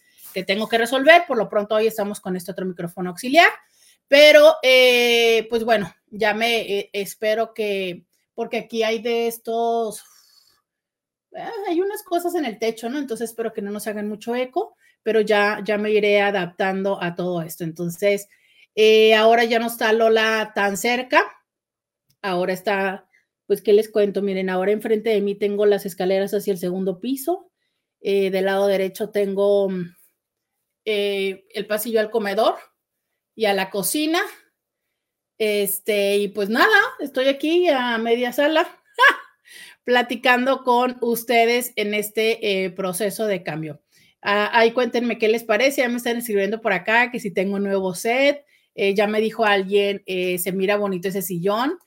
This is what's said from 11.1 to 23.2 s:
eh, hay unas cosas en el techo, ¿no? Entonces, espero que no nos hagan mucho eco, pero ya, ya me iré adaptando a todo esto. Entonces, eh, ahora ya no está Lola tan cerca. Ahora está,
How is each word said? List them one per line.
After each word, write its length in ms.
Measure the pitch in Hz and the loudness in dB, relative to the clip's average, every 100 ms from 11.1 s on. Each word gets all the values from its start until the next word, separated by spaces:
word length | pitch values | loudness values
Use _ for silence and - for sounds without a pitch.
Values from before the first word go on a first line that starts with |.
| _ _ | _ _
eh, 120 | - - 453 392 | -14 -12 -8 -4
hay 100 | 339 | -2
unas 240 | 392 415 | -2 -4
cosas 320 | - 339 349 339 | -4 -4 -2 -4
en 100 | 269 | -4
el 140 | 196 | -4
techo, 300 | 226 226 233 | -4 -4 -6
¿no? 80 | 285 | -6
Entonces, 320 | 277 226 226 | -6 -6 -8
espero 240 | - 226 | -6 -6
que 80 | 220 | -6
no 100 | 202 | -8
nos 160 | 208 220 | -8 -8
hagan 220 | 214 208 | -6 -6
mucho 260 | 214 233 240 | -8 -6 -4
eco, 400 | 254 339 440 _ _ _ | -4 -4 -6 _ _ _
pero 180 | 220 220 | -2 0
ya, 400 | 214 208 208 214 | 2 2 2 0
ya 140 | 202 208 | -4 -2
me 140 | 214 | 0
iré 300 | 214 208 202 | 2 4 4
adaptando 800 | 202 202 175 - 196 190 196 196 | 2 0 -4 -4 -4 -2 -2 -4
a 140 | 175 175 | -6 -4
todo 260 | 180 175 | -4 -4
esto. 220 | 160 - | -6 -8
Entonces, 640 | 165 165 175 170 202 202 202 _ _ _ _ - | -10 -6 -8 -2 0 0 -4 _ _ _ _ 2
eh, 400 | 214 220 220 220 | 4 6 6 6
ahora 280 | 220 233 233 | 6 4 4
ya 140 | 233 | 0
no 80 | 233 | -2
está 260 | - 226 | -2 0
Lola 580 | 220 226 220 220 220 214 - | 2 4 4 2 0 -2 -2
tan 220 | 202 196 | -2 -2
cerca. 460 | 240 240 254 302 403 - _ _ _ _ _ _ _ _ | -2 -2 0 0 0 -6 _ _ _ _ _ _ _ _
Ahora 320 | 202 180 185 | -6 -2 -2
está, 540 | 185 202 196 196 190 - _ | -4 -2 -2 -2 -4 -14 _